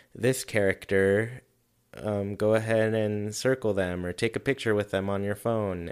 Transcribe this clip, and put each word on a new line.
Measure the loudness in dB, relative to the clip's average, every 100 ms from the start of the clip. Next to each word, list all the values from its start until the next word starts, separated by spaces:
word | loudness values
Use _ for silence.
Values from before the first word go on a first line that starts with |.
| -20
this | -2 0 0
character, | 0 2 2 2 0 2 4 2 0 -6 -18 _ _ _ _ -10
um, | -4 -4 -4 0
go | 2 2
ahead | 2 2 2
and | 2 0 -2 -4 -2
circle | 0 0 0
them | 0 0 -2 -6
or |
take | -2 -2 -2
a |
picture | -2 -2 0 0
with | 0
them | -2 0
on | -2
your | -2 -4
phone. | -2 -2 -2 -4 -8